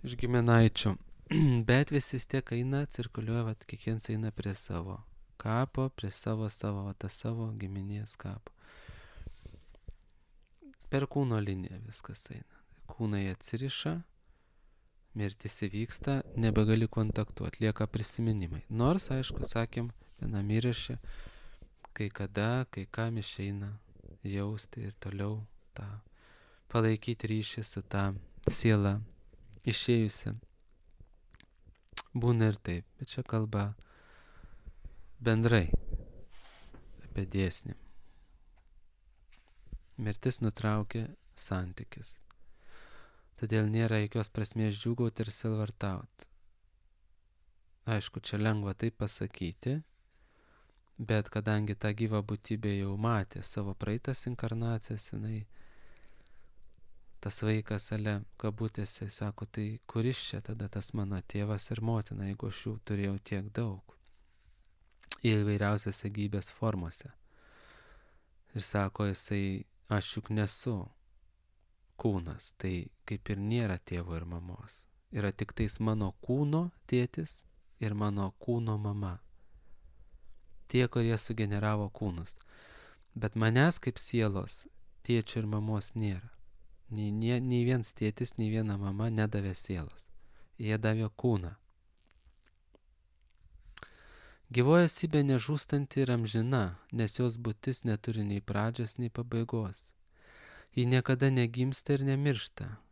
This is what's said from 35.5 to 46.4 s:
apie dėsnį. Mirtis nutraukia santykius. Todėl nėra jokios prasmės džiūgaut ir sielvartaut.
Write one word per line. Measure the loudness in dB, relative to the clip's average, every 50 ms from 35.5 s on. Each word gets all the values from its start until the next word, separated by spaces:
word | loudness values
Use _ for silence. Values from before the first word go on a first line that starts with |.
| 6 6 6 6 4 4 4 2 -2 -2 -4 -6 -14 -16 -16 -14 -14 -16 -16 -16 -20 -20 -20 -18 -18 -18 -16 -16 -16 -16 -16
apie | -6 -4 -4 -2
dėsnį. | 0 2 2 2 2 0 -2 -8 -8 -10 -12 -14 -16 -16 -16 -16 -16 -20 -20 -20 -20 -20 -20 -20 -20 -20 -20 -20 -20 -20 -20 -20 -20 _ _ _ -20 -20 _ -20 -20 -20 -20 -20 _ -20 -20 -14 -12 -12 -12 -12 -14 -10 -4
Mirtis | -2 -2 -2 0 0 0 0 2
nutraukia | 0 0 0 0 0 2 2 2 0 0 -2 -4 -4 -4 -8 -14 -20 -20 -14
santykius. | -10 -6 -2 -2 -2 -2 -4 -6 -10 -12 -12 -12 -14 -14 -14 -16 -18 -20 -20 -20 -20 -18 -18 -18 -18 -18 -16 -16 -16 -16 -16 -18 -18 -18 -20 -20 -20 -20 -20 -10 -6
Todėl | -2 2 4 4 4 6
nėra | 4 4 4 4 4 4
jokios | 2 2 0 -2 -2 0 -2
prasmės | -2 -2 -2 0 2 2 2 0
džiūgaut | 0 0 -2 0 2 2 0 0 -2 -4
ir | -4
sielvartaut. | -4 -2 -2 0 0 2 0 -2 -4 -4 -4 -2 -2 -4 -8 -12 _ -20 -20 _ -20 -20